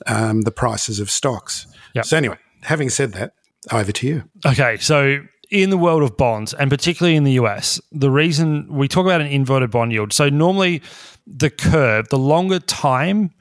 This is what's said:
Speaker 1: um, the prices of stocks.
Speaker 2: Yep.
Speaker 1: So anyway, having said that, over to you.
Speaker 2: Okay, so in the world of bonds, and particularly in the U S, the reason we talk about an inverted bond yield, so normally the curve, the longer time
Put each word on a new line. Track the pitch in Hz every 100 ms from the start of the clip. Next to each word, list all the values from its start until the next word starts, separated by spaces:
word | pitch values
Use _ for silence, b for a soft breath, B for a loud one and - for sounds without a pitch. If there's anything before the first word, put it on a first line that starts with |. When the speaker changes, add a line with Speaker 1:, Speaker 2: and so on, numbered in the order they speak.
| -
Speaker 1:
um, | 110 113 110
the | 107
prices | - 123 107 - 101
of | 101
stocks. | - 143 110 - - - B B
Speaker 2:
Yep. | 120
Speaker 1:
So | - 156
anyway, | 123 - _ _
having | - 151 131
said | - 131
that, | 92 110 _ _ _ -
over | 117 101
to | - 127
you. | 151 - _ -
Speaker 2:
Okay, | 131 123 110
so | - 147 139 139 - _ -
in | 202 190
the | 190
world | 170 165
of | 139 -
bonds, | 127 110 107
and | - 139
particularly | 143 170 170 175 156
in |
the | 139
U | 127 113
S, | 101 - - -
the | 156 135
reason | 135 165 151 160 151 -
we | 143 139
talk | 180 185
about | 170
an | 147
inverted | 139 131 135 123
bond | 120 117
yield, | 110 104
so | - 143
normally | 143 170 196 185 160 - B B B -
the | 139 156
curve, | - - 160 127 107 110
the | 135
longer | 135 160 185 185
time | - - 143 127 165 208 190 -